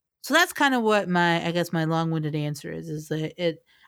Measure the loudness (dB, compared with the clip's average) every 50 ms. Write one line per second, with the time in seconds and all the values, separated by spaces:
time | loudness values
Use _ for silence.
0 | _ _ _ _ -4 0 2 4 4 2 2 2 2 2 2 2 2 4 4 2
1 | 2 2 2 2 4 4 2 2 0 0 0 0 -2 0 0 0 0 0 0 0
2 | 0 0 0 -2 -2 -2 -2 -2 -4 -4 -6 -6 -8 -10 -10 -10 -8 -8 -8 -10
3 | -8 -6 -4 -4 -4 -6 -6 -4 -2 -4 -4 -4 _ _ _ _ _